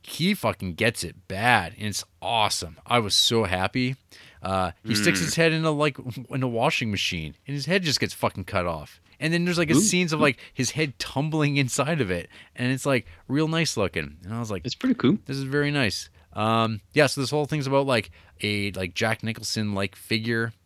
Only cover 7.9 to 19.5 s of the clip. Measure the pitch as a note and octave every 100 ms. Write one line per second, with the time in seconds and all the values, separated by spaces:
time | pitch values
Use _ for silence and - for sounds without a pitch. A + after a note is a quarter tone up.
7.9 | B2+ G#2 - A2+ - F#2 G2 F2 D#2+ C#2+
8.9 | - _ _ D3+ E3+ F3 E3+ D#3+ D3+ G#3+
9.9 | F3+ F3+ D#3 D3+ B2+ - - B2 C#3 D#3
10.9 | - - C3 D#3 D#3 D3 C#3 C3 - C3+
11.9 | E3 G#2+ F2 - - - - B2 C3 C#3+
12.9 | C3 - - - C3+ D#3 D#3+ D#3+ - F#2+
13.9 | - D2 D2+ F#2 A2+ A#2 F#2+ E2 - B3+
14.9 | B3 A#2+ G#3 - C#3 C3+ C#3+ C#3+ D3 A#2
15.9 | - - - _ - G#2+ A2+ A2+ A2 _
16.9 | D3 C#3+ - B2+ D3 C#3+ D3+ C3+ C#3 C#3
17.9 | A#2+ - - - - G#2 G#2 G2+ F#2+ F#2+
18.9 | - A2+ A2 A2 A2 A2+